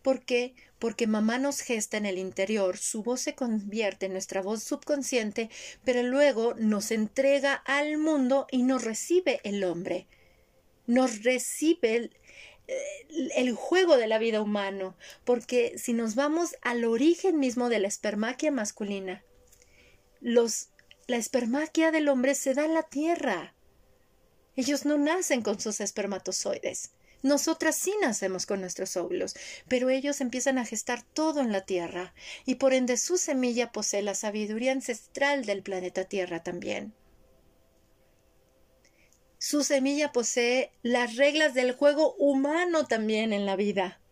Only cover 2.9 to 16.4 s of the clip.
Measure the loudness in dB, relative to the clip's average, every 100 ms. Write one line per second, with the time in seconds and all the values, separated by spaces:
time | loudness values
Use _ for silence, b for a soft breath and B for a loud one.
2.9 | -4 -4 -2 -4 -4 -2 -2 -4 -2 -2
3.9 | -2 -6 -4 -4 -4 -4 -6 -4 -6 -2
4.9 | -2 0 -2 -2 -4 -6 B B B 0
5.9 | 0 2 4 4 4 0 0 0 0 0
6.9 | -2 0 2 2 4 2 0 0 0 0
7.9 | 0 2 2 4 2 2 2 2 2 -2
8.9 | -6 2 2 4 -2 -2 -2 -2 -2 -4
9.9 | -6 -8 b b b b b _ _ 0
10.9 | 2 2 0 0 0 -2 0 2 2 2
11.9 | 0 -4 _ B B B B -10 -10 -10
12.9 | -14 -10 -6 -2 0 0 -2 2 4 8
13.9 | 6 6 2 2 0 0 -2 -2 -6 -8
14.9 | -10 B B 0 0 2 0 0 -2 -2
15.9 | -2 0 0 0 0